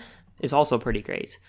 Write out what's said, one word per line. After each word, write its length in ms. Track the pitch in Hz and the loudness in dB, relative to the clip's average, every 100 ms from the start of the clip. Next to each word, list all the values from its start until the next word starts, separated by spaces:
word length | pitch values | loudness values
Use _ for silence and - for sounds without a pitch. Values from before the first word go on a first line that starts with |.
| - - _ - | -2 -20 _ -8
is 120 | 127 | 0
also 260 | 143 147 120 | 2 4 2
pretty 220 | 120 107 | 0 -4
great. 360 | - - - - | -4 -8 -8 -14